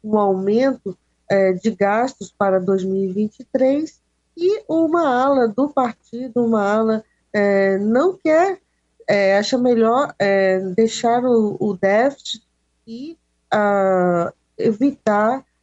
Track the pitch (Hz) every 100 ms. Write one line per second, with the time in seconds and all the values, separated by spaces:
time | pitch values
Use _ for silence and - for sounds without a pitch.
0 | 214 214 202 190 190 220 269 262 196 180
1 | _ _ - 202 190 185 220 190 196 214
2 | 254 - - - 196 190 185 190 185 190
3 | 196 185 214 - 254 262 262 285 311 -
4 | _ _ _ - 359 427 - 320 330 339
5 | 311 247 262 277 233 202 285 285 247 -
6 | _ 233 254 226 233 220 202 214 226 220
7 | - _ _ 214 202 196 196 196 208 233
8 | 349 370 320 311 381 370 _ _ _ _
9 | - 202 196 196 208 262 247 233 226 240
10 | 285 - 202 196 190 190 190 185 226 -
11 | 233 240 254 240 214 196 214 190 190 208
12 | 262 277 - - _ _ _ _ - 226
13 | 294 330 _ _ - 214 208 202 190 185
14 | 180 175 170 - _ - - 208 277 277
15 | - 208 214 262 - _